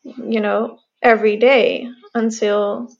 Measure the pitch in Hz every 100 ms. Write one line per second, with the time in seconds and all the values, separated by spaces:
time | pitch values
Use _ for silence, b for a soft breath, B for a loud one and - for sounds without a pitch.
0 | 277 254 233 226 208 202 226 - _ _
1 | 247 220 214 208 240 269 196 90 240 -
2 | - 233 226 220 214 208 208 202 240 _